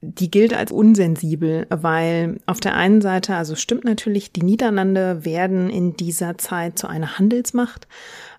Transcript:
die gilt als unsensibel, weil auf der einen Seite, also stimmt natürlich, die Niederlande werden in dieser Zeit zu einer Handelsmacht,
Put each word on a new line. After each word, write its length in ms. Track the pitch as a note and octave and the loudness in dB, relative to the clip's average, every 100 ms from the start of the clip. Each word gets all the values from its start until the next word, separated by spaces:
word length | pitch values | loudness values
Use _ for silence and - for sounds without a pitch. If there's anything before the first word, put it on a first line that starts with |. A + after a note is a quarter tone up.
die 300 | D#3+ - F3 | -14 -4 2
gilt 220 | G3+ A3+ | 4 4
als 200 | - - | 2 -4
unsensibel, 960 | - A3 G3+ E3+ D#3+ D#3 D#3+ D#3+ D#3+ - | 4 6 6 4 0 -2 -2 -2 -2 -4
weil 720 | D#3 E3 D#3+ E3 E3+ E3+ - - | -4 0 0 0 0 -2 -4 -6
auf 120 | F3+ | -4
der 160 | G3 | -2
einen 260 | - F#3 G#3+ | 2 4 4
Seite, 360 | G3 F#3 F#3 F3 | 4 -2 -2 -4
also 180 | D#3 | -4
stimmt 300 | D#3 - A#3 | -6 -4 -2
natürlich, 480 | A#3+ G#3+ G#3+ G3+ - | -2 -2 -2 -4 -4
die 100 | F3 | -2
Niederlande 840 | F3 A3+ A#3+ G3 F#3+ F#3+ F#3 E3 | 0 2 2 2 2 2 0 -2
werden 460 | D#3+ E3 F#3 F#3 F#3 | -4 -2 0 0 0
in 260 | F3+ F3+ E3 | 0 -2 -2
dieser 420 | F3 E3+ F3 F3 | -6 -4 -6 -6
Zeit 380 | - F3 E3+ E3+ | -6 -6 -6 -8
zu 120 | - | -8
einer 320 | D#3 D#3 - | -8 -8 0
Handelsmacht, 680 | G#3 A#3+ A#3+ A#3+ A#3+ - - - - - - | 2 2 -2 -2 -4 -6 -20 -20 -20 -20 -20